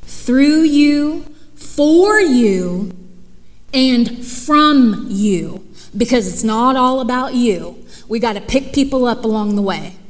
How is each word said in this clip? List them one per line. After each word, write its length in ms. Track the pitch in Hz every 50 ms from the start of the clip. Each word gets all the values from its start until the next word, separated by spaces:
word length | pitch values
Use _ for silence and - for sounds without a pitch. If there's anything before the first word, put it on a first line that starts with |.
Through 600 | - - - - - - 247 262 277 294 302 311
you, 640 | 320 311 294 285 294 294 294 294 294 302 302 339 - - - - - - -
for 680 | - - - - - 285 302 311 330 359 403 415 427
you, 720 | 403 339 262 247 240 214 196 190 180 180 175 180 202 214 - - - - - - - - - - - - - - - -
and 520 | - 262 262 262 254 240 233 - - - -
from 840 | - - - - - 302 294 302 302 302 285 254 233 202 170 - -
you. 580 | 202 196 208 214 196 175 160 160 - - - - - - - - -
Because 300 | 208 240 - - 254 214
it's 180 | 185 175 - -
not 320 | 220 214 226 233 254 262
all 240 | 262 254 254 262 262
about 340 | 262 226 247 254 254 262 -
you. 500 | 247 240 240 202 170 165 170 175 - - - - - - -
We 100 | 208 233
gotta 220 | 208 233 220 202
pick 320 | 196 - - - 277 -
people 340 | - 285 277 277 277 262 254
up 180 | 240 226 220 -
along 320 | 220 220 220 214 208 208
the 60 | 202
way. 340 | 202 196 185 156 156 - - - -